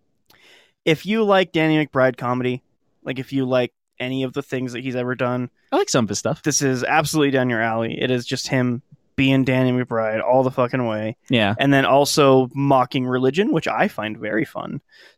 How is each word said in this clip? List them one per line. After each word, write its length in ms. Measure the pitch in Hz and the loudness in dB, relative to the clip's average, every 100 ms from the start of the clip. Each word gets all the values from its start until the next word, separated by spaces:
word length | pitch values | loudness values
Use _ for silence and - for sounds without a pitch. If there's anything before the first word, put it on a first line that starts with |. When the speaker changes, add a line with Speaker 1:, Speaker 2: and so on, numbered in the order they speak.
| _ _ _ _ _ _ _ _ - | _ _ _ _ _ _ _ _ -2
Speaker 1:
If 200 | 151 180 | 0 0
you 180 | 220 | 0
like 280 | 208 190 185 | 4 4 2
Danny 340 | 165 156 156 143 | 2 2 2 0
McBride 320 | 135 131 127 | 2 2 0
comedy, 460 | 123 127 123 127 _ _ _ _ | -4 -2 -2 -6 _ _ _ _
like, 160 | - 131 | -10 -10
if 140 | 131 | -6
you 120 | 135 131 | -4 0
like 280 | 127 123 _ _ - | 0 0 _ _ -10
any 240 | 127 131 | -6 -4
of 100 | 131 | -4
the 100 | 143 | -6
things 300 | - 131 127 | -6 -6 -6
that 100 | 120 | -8
he's 120 | 131 123 | -6 -4
ever 200 | 123 123 | -4 -2
done, 340 | 123 123 123 _ - | -2 -4 -6 _ -4
Speaker 2:
I 60 | 320 | -2
like 120 | 415 | 0
some 160 | 131 107 | 0 0
of 40 | |
his 100 | 104 | -2
stuff. 240 | 113 151 | -4 -4
Speaker 1:
this 180 | 156 135 | -2 0
is 220 | 139 127 | 0 0
absolutely 480 | 127 156 147 156 139 | 0 0 0 2 2
down 180 | 135 127 | 2 0
your 120 | 113 | 0
alley. 380 | 113 113 113 - | -2 -2 -4 -2
It 120 | 127 | -2
is 140 | 127 120 | -2 -4
just 220 | 131 - | -6 -2
him 340 | 131 123 123 - - _ - | -2 0 -4 -8 -20 _ 0
being 300 | 135 135 131 | 2 2 2
Danny 260 | 127 127 | 2 2
McBride 500 | 123 123 113 110 110 | 0 -2 -2 -2 -2
all 220 | - 131 | 2 2
the 80 | 131 | 2
fucking 340 | 135 123 131 120 | 0 -2 -2 -2
way. 300 | 107 110 - - | -4 -6 -8 -2
Speaker 2:
Yeah. 260 | 123 101 113 | 0 2 2
Speaker 1:
And 160 | 139 | 2
then 120 | 139 131 | 4 4
also 640 | 135 143 - 139 131 127 | 4 4 4 6 6 2
mocking 520 | 139 139 135 123 139 127 | 0 2 2 0 -4 -2
religion, 460 | 127 131 147 226 | 0 0 0 0
which 120 | 165 - | -2 -2
I 220 | 117 196 | -2 -2
find 300 | - 107 107 | -4 -8 -6
very 260 | 104 113 | -6 -4
fun. 380 | - - - 143 _ _ - | -4 -8 -10 -12 _ _ -20